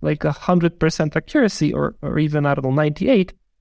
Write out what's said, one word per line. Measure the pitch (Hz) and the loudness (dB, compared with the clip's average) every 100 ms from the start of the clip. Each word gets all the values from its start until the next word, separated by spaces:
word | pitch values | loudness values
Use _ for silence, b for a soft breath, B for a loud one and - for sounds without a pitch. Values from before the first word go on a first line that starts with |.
like, | 151 151 151 | -4 -2 -2
a | |
hundred | 147 - 180 165 - | -2 0 2 2 0
percent | 160 - 156 - | -2 0 -2 -2
accuracy | - 311 220 - 151 | -2 0 0 0 -2
or, | - 147 - | 0 -4 -4
or | 147 127 | -6 -2
even, | 151 151 143 | 0 0 0
I | 139 | 0
don't | 131 | 0
know, | |
ninety-eight. | 135 151 147 196 247 180 - _ _ | 0 0 0 2 2 0 -6 _ _